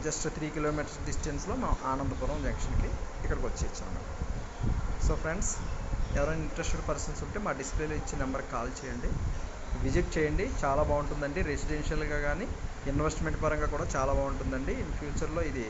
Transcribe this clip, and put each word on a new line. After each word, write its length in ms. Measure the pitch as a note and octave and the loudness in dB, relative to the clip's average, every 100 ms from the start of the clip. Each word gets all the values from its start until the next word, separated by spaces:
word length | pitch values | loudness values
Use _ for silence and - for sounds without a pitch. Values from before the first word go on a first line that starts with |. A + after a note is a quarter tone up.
just 220 | D#3 D3 D#3+ D3 | -2 -2 -2 -2
త్రీ 100 | D3+ D#3 | -2 0
కిలోమీటర్స్ 420 | D3+ D3+ C#3+ - D3 | 0 0 -2 -4 -2
డిస్టెన్స్‌లో 460 | C#3+ D#3 C#3+ - C3+ | 0 0 -2 -2 -2
మనం 140 | F3 D3+ C3 | 2 0 2
ఆనందపురం 460 | C3+ C#3 B2+ B2+ D3 C3 | 0 0 -2 -2 0 0
జంక్షన్కి 420 | A2+ - - C3+ - - - | 0 2 2 2 0 -4 -4
ఇక్కడికి 240 | - - F#2+ | -2 0 0
వచ్చేయచ్చు 340 | - - - F#2 | 0 -2 -2 -4
అన్నమాట. 260 | F#2 - - - - - - - - - - - | -4 -4 -4 -2 -2 -4 -2 0 2 0 2 4
So 80 | D#3 | 4
ఫ్రెండ్స్, 300 | D#3+ F3 G#3+ - - - - - - C#3+ | 0 0 0 0 -2 -2 -2 0 0 2
ఎవరైనా 240 | C#3+ D#3+ D#3 | 2 0 -2
ఇంట్రెస్టెడ్ 360 | D3+ D#3+ D#3 D#3 | -2 0 0 0
పర్సన్స్ 320 | C#3+ - C#3+ D3+ | -2 -2 -4 -4
ఉంటే 120 | G#3 G3+ | -2 -2
మా 60 | C3+ | -2
డిస్‌ప్లేలో 340 | C3 - D3+ D3+ | -2 -2 0 -2
ఇచ్చే 140 | - C#3+ | -2 -2
నెంబర్కి 300 | C3+ C3 C3 | 0 -2 -2
కాల్ 180 | B2 A#2+ B2+ | -4 -4 -4
చేయండి, 320 | C3+ A#2+ C3 - - - - - - - | -6 -2 0 0 0 0 -2 -6 -4 0
విజిట్ 260 | C3 C3+ E3+ E3+ | 4 4 2 2
చేయండి, 280 | D3+ D#3 A3+ - | 4 4 2 2
చాలా 200 | D3 C#3 D3+ | 2 4 4
బాగుంటుందండి. 500 | D3 C#3+ D3 C#3+ D3 E3+ | 4 2 0 -2 0 0
రెసిడెన్షియల్గా 680 | C#3 - D3+ D3 D#3 D3+ D3 C#3+ | 0 0 0 0 0 0 0 0
కానీ 200 | D3 A#3+ - - - C#3+ | 0 -2 -4 -6 -4 -2
ఇన్వెస్ట్‌మెంట్ 460 | C#3+ D3+ D3+ D#3+ D3 | 2 2 2 0 2
పరంగా 240 | D#3 D#3 D3+ | 2 2 2
కూడా 120 | D3 E3+ C#3+ | 0 0 2
చాలా 160 | C3+ C#3 | 4 4
బాగుంటుందండి. 560 | C#3 C3+ C3 C3 C3+ C3+ | 2 0 0 0 0 -2
In 60 | C3 - | -2 -2
ఫ్యూచర్లో 440 | D3 C3+ D3+ D#3+ D#3+ | -2 -2 0 0 0
ఇది 160 | C3+ A2 | 0 -4